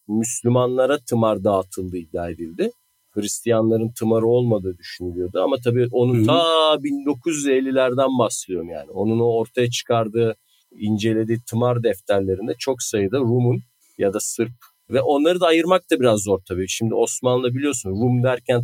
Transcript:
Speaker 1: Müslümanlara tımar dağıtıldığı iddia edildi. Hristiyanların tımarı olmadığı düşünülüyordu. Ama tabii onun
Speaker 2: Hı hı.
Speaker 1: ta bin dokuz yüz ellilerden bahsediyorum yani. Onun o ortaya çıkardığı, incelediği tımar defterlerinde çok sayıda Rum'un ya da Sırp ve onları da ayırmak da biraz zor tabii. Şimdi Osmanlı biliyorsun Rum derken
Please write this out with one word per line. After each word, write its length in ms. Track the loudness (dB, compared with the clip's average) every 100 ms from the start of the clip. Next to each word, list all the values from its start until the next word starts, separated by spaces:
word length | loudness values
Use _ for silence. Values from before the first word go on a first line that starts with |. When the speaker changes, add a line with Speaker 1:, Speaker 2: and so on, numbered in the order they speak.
| -4
Speaker 1:
Müslümanlara 920 | -2 -2 -2 2 2 2 2 2 0
tımar 460 | -2 0 2 2
dağıtıldığı 540 | 2 0 -2 -8 -8 -8
iddia 320 | -8 -8 -8
edildi. 420 | -8 -12 -6 -6 -6 _ _ _
Hristiyanların 800 | -8 -6 -6 0 2 2 2 -2
tımarı 380 | -4 0 2 2
olmadığı 500 | 2 2 0 -2 -8
düşünülüyordu. 640 | -14 -10 -8 -6 -4 -2
Ama 160 | -2 0
tabii 240 | 0 0 0
onun 240 | 2 2 2
Speaker 2:
Hı 60 |
hı. 40 | 4
Speaker 1:
ta 580 | 4 4 2 2 2
bin 220 | -2 -4 -4
dokuz 320 | -4 -4 -2
yüz 100 | 0
ellilerden 720 | 2 2 0 2 2 0 2
bahsediyorum 500 | 0 -2 -8 -8 -8
yani. 220 | -12 -10
Onun 280 | -4 0 2
o 60 | 2
ortaya 440 | 0 -2 0 0
çıkardığı, 640 | -2 -2 0 0 0 0 -2 _ _ _ -8
incelediği 580 | -2 0 0 0 0 -4 -2
tımar 340 | -2 0 0
defterlerinde 720 | 0 -2 0 0 2 -2 -4 -6
çok 220 | -6 -4
sayıda 360 | -4 -2 0 0
Rum'un 440 | 0 2 2 0 -6 _ _ -2
ya 160 | -2
da 60 | -2
Sırp 320 | -6 -4 -6 -6 -20 _ -4
ve 120 | -2
onları 380 | 2 2 2 2
da 60 | 4
ayırmak 460 | 4 4 0 2
da 80 | 2
biraz 200 | 4 2
zor 200 | 2 -2 -2
tabii. 200 | -6 -4
Şimdi 260 | -4 -2
Osmanlı 600 | 0 0 0 0 0 0
biliyorsun 360 | -2 -2 -4 -4
Rum 340 | 0 2 2
derken 380 | 0 -2 0 0